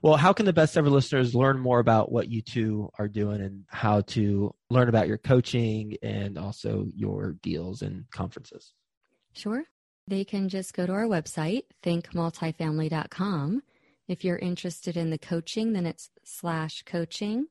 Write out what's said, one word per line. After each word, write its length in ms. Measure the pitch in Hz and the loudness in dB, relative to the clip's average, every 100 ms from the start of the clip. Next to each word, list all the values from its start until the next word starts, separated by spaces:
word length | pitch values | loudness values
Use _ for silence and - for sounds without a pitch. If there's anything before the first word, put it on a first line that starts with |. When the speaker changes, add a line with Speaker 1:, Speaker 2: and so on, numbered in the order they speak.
Speaker 1:
Well, 140 | 160 151 | 6 6
how 160 | 165 | 6
can 140 | 196 208 | 4 4
the 80 | |
best 240 | 165 156 - | 4 4 4
ever 120 | 147 | 4
listeners 460 | 139 131 139 123 120 | 4 4 2 2 4
learn 240 | 135 135 | 4 4
more 200 | 127 120 | 4 4
about 320 | 117 113 - | 6 6 4
what 180 | 117 - | 0 -2
you 120 | 113 | -4
two 480 | 110 123 110 107 104 _ | -4 -2 -2 -2 -6 _
are 100 | 104 | -6
doing 340 | 104 104 104 | -2 -2 -2
and 240 | 98 98 98 | -6 -10 -14
how 340 | - 110 104 | -2 2 4
to 540 | 98 - 104 101 101 - _ | 2 0 2 2 -2 -6 _
learn 200 | 127 123 | 4 4
about 180 | 113 87 | 4 2
your 100 | 107 | -2
coaching 800 | - 127 123 123 113 110 107 107 | 4 4 4 0 0 -2 -6 -8
and 360 | 110 104 101 98 | -6 -4 -6 -6
also 500 | 98 - 110 104 101 98 | -8 -8 -4 -4 -4 -4
your 380 | 104 98 98 | -4 -4 -6
deals 480 | 80 92 82 87 92 | -6 -6 -6 -6 -8
and 280 | 101 95 - | -8 -8 -14
conferences? 600 | - 92 - - - _ _ _ _ _ _ _ | -8 -8 -8 -20 -20 _ _ _ _ _ _ _
Speaker 2:
Sure. 300 | - 208 233 330 _ _ _ - | -12 -6 -6 -8 _ _ _ -6
They 160 | 196 | -4
can 260 | 202 202 196 | -4 -2 -2
just 240 | 190 190 | -4 -8
go 120 | - 180 | -4 -2
to 80 | |
our 120 | 190 226 | 0 0
website, 580 | 185 156 - 156 226 - _ | -2 -2 -4 -2 -2 -6 _
think 280 | - 170 170 | -2 -2 -2
multifamily 760 | 170 170 - 160 160 160 156 156 | -4 -4 -2 -6 -4 -2 -2 -2
dot 200 | 160 - | -2 -4
com. 520 | - 196 175 143 233 - _ _ _ - | -4 -2 -2 -2 -4 -6 _ _ _ -8
If 160 | 180 | -4
you're 140 | 185 175 | -2 -2
interested 580 | 180 175 180 170 - 170 | -4 -4 -8 -8 -6 -4
in 120 | 165 | -2
the 80 | 160 | -4
coaching, 560 | - 170 165 - 220 | -4 -4 -4 -4 -2
then 120 | 208 170 | 0 -2
it's 240 | - - _ | -6 -16 _
slash 600 | - - 175 165 156 - | -20 -10 -4 -4 -4 -8
coaching. 640 | - 175 165 - 208 220 311 | -6 -4 -4 -4 -4 -4 -4